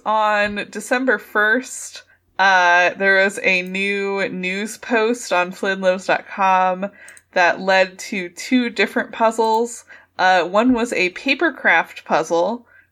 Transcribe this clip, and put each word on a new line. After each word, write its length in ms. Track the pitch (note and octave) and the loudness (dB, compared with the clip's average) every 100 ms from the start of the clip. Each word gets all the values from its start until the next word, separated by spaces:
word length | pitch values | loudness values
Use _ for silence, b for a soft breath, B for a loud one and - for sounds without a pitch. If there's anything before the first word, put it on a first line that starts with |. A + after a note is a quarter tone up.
| - | -2
on 600 | G#3+ G#3+ G#3 G#3 G#3 - | 0 2 0 -2 -4 -10
December 480 | G#3 - B3+ B3+ G#3 | -10 -4 -2 0 -2
first, 840 | - G#3+ G#3+ B3 C4 - - - - b _ - | -2 0 2 0 -4 -12 -16 -18 -20 b _ 0
uh, 500 | F#3+ F#3 F3 F3 F3 G3 | 4 4 4 4 2 2
there 280 | G3 F#3+ | 2 4
was 160 | G3 - | 2 0
a 200 | F#3 F#3 | 0 0
new 680 | F#3 F#3+ G3+ G3+ G3 G3 - | -2 -4 -4 -2 -4 -4 -4
news 500 | F#3 F#3 G3 G#3+ - | -6 -6 -6 -8 -10
post 520 | - A#3 A3 A#3+ - | -2 0 0 -2 -2
on 200 | F3+ F3+ | -2 -2
flynn 280 | F#3 G3 F#3+ | -4 -4 -2
lives 280 | F#3 F#3+ F3+ | 0 0 0
dot 200 | - - | -2 -4
com 640 | - F#3+ F#3 F#3 F#3 G3+ B B B B | -2 2 2 2 -2 -8 B B B B
that 300 | F#3 F3 - | 0 2 2
led 360 | F#3+ F#3+ F#3+ F#3 | 2 2 2 -4
to 300 | - G3+ F3 | -10 -8 -8
two 400 | - - B3+ A#3 | -10 -2 0 0
different 440 | - G#3+ A#3+ - | -2 -2 -2 -6
puzzles. 720 | - A3+ A3+ A3+ A3+ A#3+ - - B B - | 0 0 2 0 0 -2 -8 -20 B B 0
Uh, 220 | F#3 F#3 E3 | 2 4 2
one 260 | G3+ B3+ | 2 2
was 200 | A#3 A#3 | 2 0
a 160 | - F3+ | -2 -2
papercraft 920 | - C4+ C#4 E4+ B3+ G#3 E3+ - - - | -2 -2 0 0 0 2 2 0 -8 -2
puzzle 600 | A#3 - E3+ F#3 A#3+ _ b b | -2 0 0 0 -4 _ b b